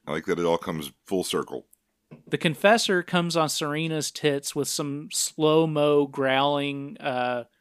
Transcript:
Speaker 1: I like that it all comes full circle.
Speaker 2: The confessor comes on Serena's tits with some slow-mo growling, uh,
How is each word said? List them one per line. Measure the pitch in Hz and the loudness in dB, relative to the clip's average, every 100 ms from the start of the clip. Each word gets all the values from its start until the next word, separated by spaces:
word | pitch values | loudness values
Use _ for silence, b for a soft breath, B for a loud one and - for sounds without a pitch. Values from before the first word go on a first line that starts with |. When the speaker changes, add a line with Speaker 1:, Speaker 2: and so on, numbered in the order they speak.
| - | -8
Speaker 1:
I | |
like | 78 90 | -6 -2
that | 87 | 0
it | |
all | 85 85 | 2 0
comes | - 80 71 - - | -2 -6 -8 -14 -4
full | 95 | -4
circle. | 87 80 - 64 - _ _ _ _ - - | -2 -4 -4 -10 -14 _ _ _ _ -20 -8
Speaker 2:
The | 147 | -2
confessor | 175 147 202 226 - 180 | -2 2 4 4 4 0
comes | 170 180 170 | 0 0 0
on | 165 151 | 0 0
Serena's | - 151 151 160 156 143 | -2 -4 -4 -4 -4 -6
tits | - 151 139 - | -2 0 0 -4
with | 151 135 | -4 -4
some | - 147 143 156 | -4 -4 -6 -6
slow-mo | - - - 156 156 160 151 147 147 143 | -4 -4 2 4 6 4 2 4 4 2
growling, | 135 135 135 143 143 143 139 139 - | 0 2 2 2 2 -2 -6 -10 -8
uh, | 147 127 123 123 117 _ | -6 -2 -2 -4 -6 _